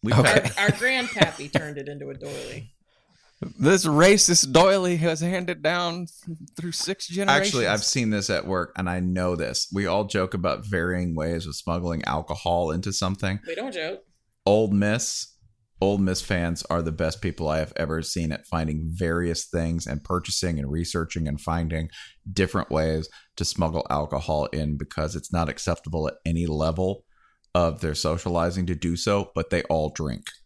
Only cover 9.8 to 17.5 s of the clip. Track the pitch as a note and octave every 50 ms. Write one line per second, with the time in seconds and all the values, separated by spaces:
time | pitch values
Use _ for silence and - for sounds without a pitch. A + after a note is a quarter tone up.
9.8 | G2+ F#2 E2+ G2+ G#2+ G2 - G#2 F#2 F#2 - G2 F2 F2+ C#2 - - G#2 G2+ F2+
10.8 | E2 F2+ F2+ F2+ F2+ F2 E2 D#2 D#2 E2 E2+ E2 D#2+ E2 C#2 - - - E2+ F2
11.8 | F2 F2 E2+ D#2 - - C2 D2+ D2+ - D2+ - - F2 F2 E2+ F2 D#2+ D#2 E2+
12.8 | F#2 G#2 F#2+ - - F#2 F#2+ - - F#2+ F#2+ G#2 - - E3 D#3 A3+ C4+ A3+ F3+
13.8 | D#3 D#3+ G3 - _ _ _ _ _ _ _ _ _ G2 G2+ G#2+ A2 G#2 G2 G2+
14.8 | G2+ G#2 G#2+ A#2 - - - - - - _ _ _ _ _ _ _ _ _ -
15.8 | F#2+ F#2+ G2+ G2+ G2 F#2 F#2 - - - G2+ F2+ E2+ E2+ E2+ - - - - E2+
16.8 | E2+ E2 D#2+ D#2+ E2+ D#2+ D#2+ - - F#2 D#2+ - E2+ D#2